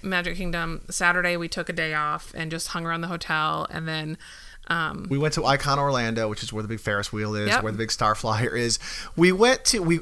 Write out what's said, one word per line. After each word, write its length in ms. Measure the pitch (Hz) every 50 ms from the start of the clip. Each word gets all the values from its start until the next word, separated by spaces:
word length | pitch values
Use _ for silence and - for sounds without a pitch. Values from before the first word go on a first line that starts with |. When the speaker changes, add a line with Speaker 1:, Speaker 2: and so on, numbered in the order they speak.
| -
Speaker 1:
Magic 320 | 196 190 180 175 175 170
Kingdom. 460 | 175 190 175 170 170 165 165 165 156 - -
Saturday 480 | - - 180 175 175 180 175 175 175
we 120 | 175 170 165
took 200 | - 190 170 -
a 20 | 175
day 200 | 165 160 156 156
off 380 | 151 151 147 151 - - - -
and 160 | - 165 160 165
just 160 | 160 - -
hung 180 | - 175 165
around 140 | 165 165 165
the 80 | 170 170
hotel, 580 | 175 165 - - 165 156 156 156 156 156 156 -
and 200 | - 160 165 160
then, 280 | 160 156 156 156 160 - - - - - - - - - - -
um, 380 | 165 170 165 156 147 - - -
Speaker 2:
We 80 | 139 139
went 160 | 147 156 147
to 100 | - -
Icon 340 | 123 139 139 135 143 139 139
Orlando, 480 | 143 143 135 123 117 113 113 117 113 107
which 140 | 107 - -
is 100 | - 110
where 100 | 107 107
the 60 | 107
big 100 | 113 107
Ferris 320 | - - 104 101 101 - -
wheel 220 | 107 107 107 107
is, 140 | 104 104 104
Speaker 1:
Yep. 140 | 107 - 110
Speaker 2:
where 80 | 107 107
the 60 | 104
big 120 | 113 107
Star 240 | - - 120 107 107
Flyer 400 | - - 113 107 104 123 117 -
is. 240 | 120 120 117 107 - - - - - - - -
We 160 | - 170 180 185
went 320 | 185 226 247 262 254 -
to, 140 | - - 214
we, 200 | 175 160 170 165